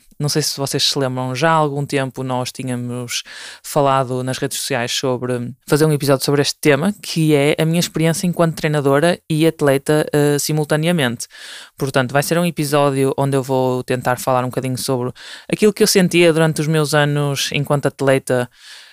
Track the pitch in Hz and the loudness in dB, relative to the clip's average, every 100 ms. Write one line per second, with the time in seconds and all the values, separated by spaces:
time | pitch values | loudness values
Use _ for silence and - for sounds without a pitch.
0 | - - 147 156 143 - 139 139 - 147 | -14 -6 -2 -2 -2 -4 -4 -2 -2 0
1 | 131 127 127 127 165 160 151 139 139 143 | -2 -2 -4 0 2 4 2 -2 -2 -2
2 | 131 127 131 127 123 - 131 123 123 123 | -2 -4 -4 -4 -4 -6 -6 -6 -6 -8
3 | 120 - - - - - - 156 139 135 | -8 -8 -10 -16 -18 -16 -4 2 4 2
4 | 127 127 127 127 139 - - 131 120 - | 2 -2 -4 -4 -4 -6 -4 -4 -2 -2
5 | 135 123 123 123 120 127 - 147 156 147 | -2 -2 -2 -4 -6 -10 -2 2 2 2
6 | 139 135 - 143 139 - 151 139 180 208 | 2 0 2 0 0 0 2 2 2 -4
7 | - - 156 147 143 - 160 170 170 - | -6 -2 2 4 2 2 0 0 -2 0
8 | 160 160 180 170 170 151 160 151 139 139 | 0 0 -2 0 0 0 -2 0 2 4
9 | 165 180 - 156 160 160 147 139 - 151 | 2 0 -2 2 2 2 2 2 2 0
10 | - 151 147 143 - 151 151 156 160 175 | 2 2 2 0 0 -2 0 0 0 0
11 | 127 117 - - - - - - 135 139 | 0 -4 -10 -16 -20 -18 -20 -6 -2 0
12 | 123 139 143 165 175 160 147 147 143 135 | 0 0 0 0 0 -2 0 2 2 2
13 | 135 - 139 135 131 131 131 127 - 127 | 0 0 0 0 0 0 0 -2 -2 -2
14 | 127 123 - 127 127 123 131 127 - 131 | -2 -2 0 0 0 -4 -4 -4 -4 -2
15 | 123 - - - - - 214 202 214 196 | -4 -8 -16 -18 -8 2 2 4 2 4
16 | 180 170 175 156 160 156 151 160 147 151 | 4 4 4 4 2 0 0 0 2 2
17 | 147 147 143 139 - - 143 147 143 - | 2 0 -2 -2 -4 -4 -2 0 -2 0
18 | 135 135 - 127 123 _ - - - | 2 2 2 -2 -2 _ -20 -20 -20